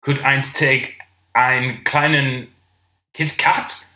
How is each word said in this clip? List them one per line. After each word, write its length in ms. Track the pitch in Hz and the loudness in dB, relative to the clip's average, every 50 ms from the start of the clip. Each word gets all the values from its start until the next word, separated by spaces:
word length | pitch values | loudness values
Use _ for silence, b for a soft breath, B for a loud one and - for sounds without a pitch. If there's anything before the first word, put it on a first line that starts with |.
Could 220 | _ - 139 135 - | _ -2 -4 0 2
eins 300 | 143 139 135 135 - - | 2 2 2 0 -4 -4
take 400 | - 151 135 135 127 - - - - - _ _ _ _ _ _ | 0 2 2 2 0 -2 -6 -14 -20 -20 _ _ _ _ _ _
ein 500 | 117 127 127 127 127 123 127 120 - - | 2 2 2 2 0 0 -4 -6 -4 -6
kleinen 640 | - - 151 143 151 156 143 139 135 127 127 123 - _ _ _ _ _ _ _ _ _ _ _ _ _ | -2 0 2 2 2 2 2 2 0 -2 -4 -8 -12 _ _ _ _ _ _ _ _ _ _ _ _ _
Kit 240 | - 160 151 - | -4 -4 -4 -4
Kat 400 | - - - - - - - - - - _ _ | -2 0 0 0 0 -2 -8 -14 -16 -20 _ _